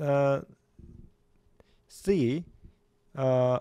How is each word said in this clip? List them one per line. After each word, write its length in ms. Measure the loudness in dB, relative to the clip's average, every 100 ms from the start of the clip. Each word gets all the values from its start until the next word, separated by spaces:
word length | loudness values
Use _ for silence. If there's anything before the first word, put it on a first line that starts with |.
uh, 400 | -2 2 2 0 -6 -20 _ -20 -20 -20 -20 _ _ _ _ _ _ _ _
see, 580 | -6 0 2 2 -2 -8 -18 -20 _ _ _ _ -4
uh, 440 | 0 2 2 0